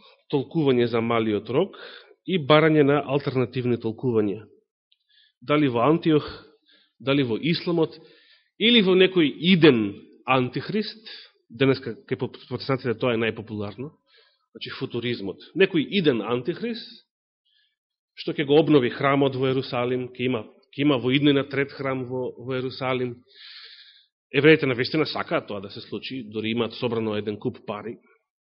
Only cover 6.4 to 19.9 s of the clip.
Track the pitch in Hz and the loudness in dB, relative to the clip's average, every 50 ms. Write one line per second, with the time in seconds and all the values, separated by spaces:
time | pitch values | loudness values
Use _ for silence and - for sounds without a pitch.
6.4 | - - _ _ _ _ _ _ _ _ _ - 113 135 139 143 135 120 110 101 | -20 -20 _ _ _ _ _ _ _ _ _ -8 -4 -2 0 0 0 0 -2 -2
7.4 | 123 160 165 - - 185 170 165 160 156 - - - - _ _ _ _ _ _ | -2 -2 -2 -2 -2 -2 0 0 0 -2 -4 -16 -20 -20 _ _ _ _ _ _
8.4 | _ _ _ - 196 226 240 233 185 190 185 185 185 185 185 180 156 135 - - | _ _ _ 0 2 4 4 6 4 4 4 4 4 4 4 2 2 2 0 0
9.4 | 147 180 190 165 160 156 127 113 107 101 101 - - - - _ - 123 131 131 | 2 4 6 8 8 8 8 6 2 -2 -4 -10 -18 -20 -20 _ -4 0 0 0
10.4 | 127 123 - - - - 165 220 208 - - - - - - - - - _ _ | 0 -2 -4 -8 -8 -4 -4 -4 -4 -6 -10 -18 -20 -20 -20 -20 -20 -20 _ _
11.4 | _ _ 113 117 135 135 131 131 - 120 107 - - - 127 - 127 - - - | _ _ -2 0 2 2 2 0 -4 -12 -14 -12 -8 -8 -6 -6 -6 -8 -10 -14
12.4 | - - 127 117 - - 135 123 - 123 110 110 131 123 117 110 113 110 101 117 | -14 -12 -12 -10 -4 -4 -4 -4 -2 -4 -4 -2 -2 -2 0 0 -2 -2 -4 -6
13.4 | 104 110 107 104 101 104 98 - 127 156 _ _ _ _ _ _ _ _ _ _ | -12 -12 -10 -10 -10 -10 -10 -14 -16 -16 _ _ _ _ _ _ _ _ _ _
14.4 | _ _ - 113 - 127 - - 139 - - 117 107 123 117 98 98 95 - - | _ _ -18 -16 -14 -14 -10 -10 -10 -8 -8 -6 -6 -6 -6 -6 -8 -10 -10 -12
15.4 | - - - 156 190 185 - 190 180 - 175 202 165 151 123 110 98 110 123 127 | -16 -8 0 2 2 2 2 -2 -2 0 -2 0 2 2 0 0 -2 -4 -4 -4
16.4 | 127 180 165 - 202 240 220 - - - - - _ _ _ _ _ _ _ _ | -4 -6 -8 -6 -8 -10 -10 -10 -14 -18 -20 -20 _ _ _ _ _ _ _ _
17.4 | _ _ _ _ _ _ _ _ _ _ _ _ _ _ _ - - 175 - - | _ _ _ _ _ _ _ _ _ _ _ _ _ _ _ -10 -8 -6 -4 -4
18.4 | 147 135 143 156 156 143 151 143 123 113 - - 131 139 139 139 143 135 127 127 | 0 4 4 4 6 6 6 4 4 2 -2 0 0 2 4 4 2 2 0 0
19.4 | 135 131 131 135 131 - 135 120 123 123 | -2 0 0 -2 -4 -4 -4 -4 -2 -2